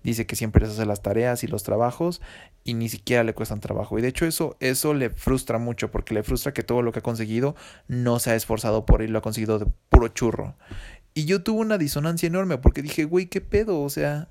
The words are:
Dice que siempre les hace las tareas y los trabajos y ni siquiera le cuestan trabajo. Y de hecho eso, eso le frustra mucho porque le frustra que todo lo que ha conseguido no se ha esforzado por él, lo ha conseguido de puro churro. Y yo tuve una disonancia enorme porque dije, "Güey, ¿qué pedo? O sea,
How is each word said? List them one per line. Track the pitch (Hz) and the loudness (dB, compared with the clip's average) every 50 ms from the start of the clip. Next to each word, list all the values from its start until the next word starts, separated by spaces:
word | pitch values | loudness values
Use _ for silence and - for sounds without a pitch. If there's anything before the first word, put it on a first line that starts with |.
Dice | - 120 117 113 107 | -2 -2 -2 -2 -4
que | - 110 | -4 -4
siempre | - 113 110 107 117 | -4 -4 4 4 4
les | 107 110 | 4 4
hace | 104 110 110 | -2 -2 0
las | 104 104 101 - | -2 -2 -2 0
tareas | 101 101 113 120 123 123 117 - | 0 2 2 2 2 0 -2 -2
y | |
los | - - - | -4 -4 -4
trabajos | - - 104 107 120 123 123 - 165 175 175 - - - - - - - _ _ _ | -2 -2 0 2 2 0 0 -2 -2 -2 -2 -6 -12 -18 -18 -20 -20 -20 _ _ _
y | 123 120 | -6 -4
ni | 117 117 113 | -4 -4 -4
siquiera | - - - - 127 120 113 | -6 -8 -2 2 2 2 2
le | 113 110 | 2 -2
cuestan | - 113 - 110 104 | -4 -6 -6 -6 -8
trabajo. | - - 107 107 104 - 107 107 | -6 -4 -4 -4 -4 -2 -2 -2
Y | |
de | 117 | 0
hecho | 131 131 - 175 | -2 0 0 -2
eso, | 165 160 - 170 143 - _ | -2 0 -2 -4 -4 -4 _
eso | - 127 131 - - 151 147 | -2 -2 0 0 0 0 0
le | 139 127 113 | 0 0 -2
frustra | - - - 120 131 127 - - 117 113 | -4 -2 0 0 0 0 0 -2 -2 -2
mucho | 117 120 117 - - - | -2 -4 -4 -4 -6 -2
porque | - 101 - - 113 | -2 -4 -4 0 -2
le | 107 107 | -2 0
frustra | - 135 120 - 143 139 | 0 -2 -2 -2 -4 -4
que | - 117 | -4 -2
todo | - 120 123 | 0 0 2
lo | 120 117 | 2 0
que | 113 120 | -2 -2
ha | - | -4
conseguido | 123 117 113 113 107 113 117 131 143 156 - - - - - _ | -4 -4 -4 -4 -2 0 0 0 0 -2 -6 -18 -20 -20 -20 _
no | - 131 123 123 120 120 | -6 -4 0 2 2 2
se | 120 - 131 | 2 2 2
ha | 113 | 0
esforzado | 113 - - 113 110 - 113 107 110 113 | 0 2 -2 -2 0 0 0 0 2 6
por | - 110 107 110 | 6 6 6 6
él, | 110 | 0
lo | 110 110 | -2 -2
ha | |
conseguido | - 110 110 113 110 107 110 107 | -2 -2 -4 -2 0 0 0 0
de | 104 - - _ _ _ | 0 -2 -4 _ _ _
puro | - - 117 | 6 8 8
churro. | 113 - - 127 113 107 - 101 95 - _ _ - - - - - - - _ _ _ | 6 0 0 0 0 0 -2 -6 -10 -12 _ _ -14 -14 -14 -14 -14 -20 -20 _ _ _
Y | 156 151 | -4 2
yo | 151 190 196 185 | 2 2 2 2
tuve | 226 220 220 | 0 0 0
una | 226 220 214 | 2 2 0
disonancia | 196 151 143 - 147 147 165 170 170 - | 0 0 -2 -2 0 0 0 0 0 0
enorme | 170 170 185 196 185 156 | 0 2 0 0 0 -2
porque | 127 135 156 - 143 | 4 4 4 4 4
dije, | 139 147 - - 151 | -6 -4 0 0 0
"Güey, | 151 170 180 190 | 2 2 0 0
¿qué | 180 - 196 | 0 -6 -6
pedo? | - - - 202 220 220 185 151 | -4 0 0 0 2 2 0 0
O | 143 143 | 0 -2
sea, | 139 156 147 147 147 147 165 - | -2 -2 -2 -2 -2 -4 -8 -10